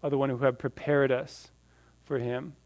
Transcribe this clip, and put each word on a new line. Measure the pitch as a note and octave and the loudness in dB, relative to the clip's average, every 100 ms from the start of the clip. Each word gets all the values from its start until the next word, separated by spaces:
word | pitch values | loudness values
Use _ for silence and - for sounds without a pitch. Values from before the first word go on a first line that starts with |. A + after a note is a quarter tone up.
are | D#3 | 0
the | C#3 | 0
one | C#3 | 0
who | B2+ | 2
have | C3+ B2 | 2 2
prepared | C3+ - - C#3+ C3+ | -6 -6 0 2 4
us | B2+ - - - _ _ _ - _ | 2 -2 -14 -20 _ _ _ -20 _
for | - C#3 | -6 -4
him. | A#2+ B2 C#3+ C#3+ | -2 -4 -6 -16